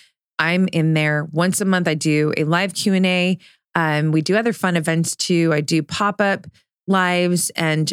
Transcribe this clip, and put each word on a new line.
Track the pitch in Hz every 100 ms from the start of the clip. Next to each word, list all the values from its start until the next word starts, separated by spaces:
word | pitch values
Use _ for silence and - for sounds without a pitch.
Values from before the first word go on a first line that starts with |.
| - _ _ -
I'm | 160 180 185
in | 165 160
there | 156 151 147 160
once | 156 185 -
a | 190
month. | 180 170
I | 156
do | 156 151 151 -
a |
live | 156 170 196 -
Q | 208
and | 185 185
A. | 180 180 185 - _ _
Um, | 170 160 151 156
we | 156
do | 151 208
other | 233
fun | - 185 170
events | 160 165 160 -
too. | - 170 165
I | 151
do | 147 160
pop-up | 147 - 208 202 202 196 - - _ _ -
lives, | 190 180 180 180 175 -
and | - 160 156 151